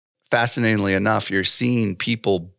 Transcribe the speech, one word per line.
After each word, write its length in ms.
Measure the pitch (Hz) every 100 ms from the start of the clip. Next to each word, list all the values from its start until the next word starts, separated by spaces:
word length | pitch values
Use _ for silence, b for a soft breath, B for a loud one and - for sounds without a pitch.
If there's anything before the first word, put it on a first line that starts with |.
| _ _ -
fascinatingly 640 | 120 120 127 113 104 101
enough, 360 | 95 107 104 -
you're 140 | 98
seeing 500 | 92 - 123 120 104
people 600 | 90 117 113 107 95 87